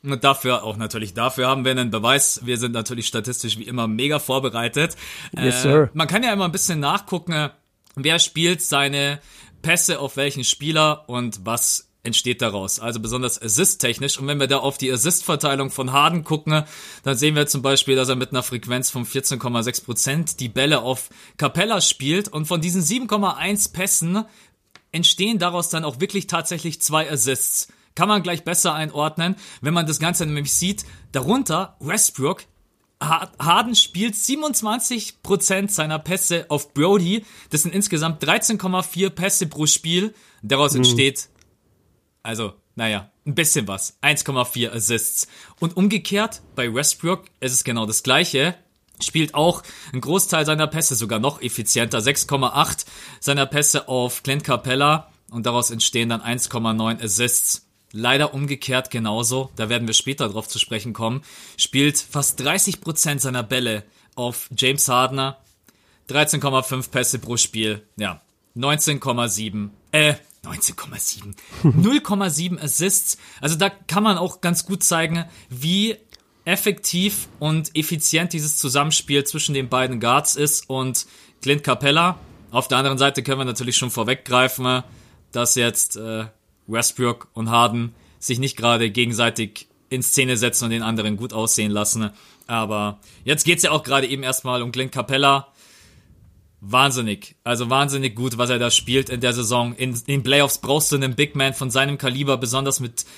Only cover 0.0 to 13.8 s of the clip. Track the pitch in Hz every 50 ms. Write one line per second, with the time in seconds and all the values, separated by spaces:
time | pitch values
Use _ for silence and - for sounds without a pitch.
0 | - 139 139 123 113 139 139 - - 127 123 113 101 110 107 107 113 107 117 113
1 | 107 101 85 113 113 131 131 - 127 127 135 135 123 131 131 127 123 117 104 110
2 | 104 117 135 143 - - - - 123 117 123 113 120 123 117 117 110 - 123 117
3 | 110 - - 117 101 123 123 - - 113 101 104 117 - 120 123 117 110 107 110
4 | 131 143 151 147 - - 131 135 131 127 107 117 117 120 117 139 156 165 - -
5 | - - - - - - - - 131 127 123 123 131 143 139 156 147 - - 156
6 | 160 135 170 214 247 247 208 196 190 175 151 185 - - 175 151 143 143 175 196
7 | - - 202 170 151 - 165 151 151 143 - _ _ _ _ _ _ _ _ 139
8 | 127 151 160 165 - - - 156 165 170 180 165 - - 147 143 139 139 139 143
9 | 143 143 143 147 _ - - - - - - - - 160 170 175 - - 170 127
10 | 139 131 - 139 139 143 139 135 123 - - - 143 156 160 156 156 156 151 -
11 | - - 123 123 123 117 104 98 92 113 117 117 - - - - - _ _ _
12 | _ 120 113 - - 123 120 - 123 113 98 101 95 95 - - 110 117 117 117
13 | 110 113 113 127 127 123 - - 117 113 113 147 185 190 - -